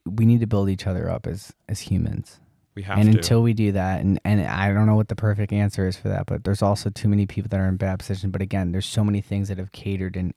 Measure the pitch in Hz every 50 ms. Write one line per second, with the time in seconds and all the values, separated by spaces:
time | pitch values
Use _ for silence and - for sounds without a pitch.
0 | - 82 104 113 113 117 120 117 117 107 107 101 98 98 95 92 - 98 92 90
1 | 82 85 87 - - - 85 101 - - - _ _ - 107 - - - 98 90
2 | 80 - - 101 - - - _ _ _ _ _ _ _ - 101 98 98 98 101
3 | 107 107 110 95 - - 120 117 117 117 107 110 107 101 98 95 92 92 95 -
4 | - 98 95 - - 98 104 104 78 - - 92 98 101 98 104 107 107 107 110
5 | 107 - 104 - 110 107 101 104 104 - 104 104 101 101 - 101 95 92 92 -
6 | - 101 98 95 - - - - - 95 98 - 107 98 101 - - 101 - -
7 | - 104 104 104 98 98 - 107 98 - 101 95 95 95 92 90 98 95 95 92
8 | - - 95 90 98 95 90 95 95 92 101 98 92 87 87 95 - - - 110
9 | 104 104 104 98 - - 101 101 98 104 98 92 95 95 - - - 101 98 92
10 | 95 92 92 92 92 87 -